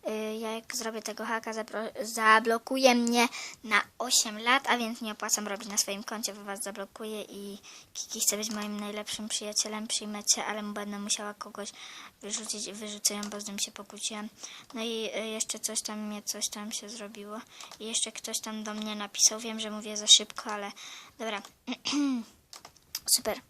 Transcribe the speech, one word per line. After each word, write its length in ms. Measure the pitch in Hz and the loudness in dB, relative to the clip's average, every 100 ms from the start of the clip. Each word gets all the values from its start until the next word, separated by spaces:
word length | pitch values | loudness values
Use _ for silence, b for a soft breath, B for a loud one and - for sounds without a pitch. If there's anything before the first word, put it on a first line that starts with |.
| - | -2
Y, 280 | 220 220 220 | -2 -4 -4
ja 160 | 226 | -4
jak 240 | 220 - - | -6 -6 -4
zrobię 260 | 226 220 | -4 -4
tego 240 | 214 214 220 | -6 -4 -2
haka, 280 | 226 226 | -2 -2
zapro-, 520 | 220 214 202 220 - 214 | -6 -4 -4 -6 -6 -4
zablokuje 880 | 233 220 220 226 226 - 269 262 240 | 6 12 12 10 2 2 8 8 10
mnie 320 | 233 240 240 B B B | 6 6 6 B B B
na 180 | 220 208 - _ | 2 2 2 _
osiem 420 | 240 254 233 214 | 2 4 4 0
lat, 240 | 233 269 277 | 4 4 6
a 100 | 240 | 2
więc 240 | 226 233 | 2 -4
nie 100 | 220 | -6
opłacam 360 | 208 214 - 208 | -4 0 0 0
robić 220 | 202 220 | -4 -2
na 80 | 208 | 0
swoim 260 | - 196 | 0 -2
koncie, 300 | 226 214 233 | -6 -6 -6
bo 100 | 208 | -6
was 200 | 208 196 | -8 -6
zablokuje 580 | 202 208 196 - 220 214 | -6 -8 -10 -10 -8 -8
i 380 | - 196 202 202 B B B | -8 -10 -10 -12 B B B
Kiki 260 | - - 220 | -10 -6 0
chce 180 | - 208 | 2 2
być 140 | 214 | -2
moim 280 | 214 208 208 | -4 -4 -6
najlepszym 500 | 208 208 208 - 220 | -6 -6 -6 -6 -4
przyjacielem, 580 | - 208 214 214 214 220 | -4 -2 -2 -2 -4 -4
przyjmę 360 | - 214 208 | -4 -4 -6
cię, 220 | 208 - - | 2 2 2
ale 180 | 214 | -4
będę 360 | 208 208 208 202 | -4 -6 -6 -6
musiała 340 | 202 - 208 | -2 -2 -2
kogoś 380 | 208 214 214 202 B B B B _ | -8 -12 -8 -10 B B B B _
wyrzucić 460 | 202 226 214 214 214 | -6 -6 -4 -6 -6
i 60 | |
wyrzucę 400 | 202 214 208 - | -8 -10 0 0
ją, 80 | 208 208 | 0 -6
bo 120 | 208 | -6
z 60 | 208 | -8
nim 120 | 202 | -4
się 120 | - | -4
pokłóciłam. 580 | - 202 208 - 214 214 B B B B | -6 -14 -8 -6 -6 -10 B B B B
No 80 | 247 | -6
i, 280 | 226 226 214 - | -4 -4 -4 -4
y, 120 | 220 | -4
jeszcze 320 | 220 - 214 | -4 -4 -4
coś 220 | - 220 | -4 -4
tam 180 | - 214 | -4 -6
mnie, 240 | 214 208 | -6 -6
coś 260 | 202 208 - | -6 -4 -4
tam 220 | 214 208 | -4 -8
się 180 | - 208 | -8 -8
zrobiło. 500 | 226 202 226 208 214 - B B B | -12 -12 -12 -12 -12 -12 B B B
I 60 | 214 | -4
jeszcze 260 | 226 - | -2 -2
ktoś 280 | - - 220 | -6 -6 -6
tam 240 | - 220 | -4 -6
do 100 | 214 | -6
mnie 220 | 214 214 208 | -4 -4 -4
napisał, 440 | 208 - - 214 | -6 6 6 6
wiem, 200 | 233 220 | -4 -4
że 120 | 220 | -4
mówię 260 | 214 214 208 | -6 -6 -4
za 100 | 208 | 8
szybko, 440 | - 214 - 233 | 8 8 -8 -6
ale 200 | 208 202 - B B B - | -4 -6 -10 B B B -8
dobra. 220 | 220 208 - - - | -4 -4 -6 -16 -8
<clears throat> 1500 | 240 - 285 285 254 220 - _ - - - _ - - - | -6 0 2 2 2 -2 -14 _ -20 -20 -20 _ -8 2 2
Super. 240 | 233 202 | 2 -4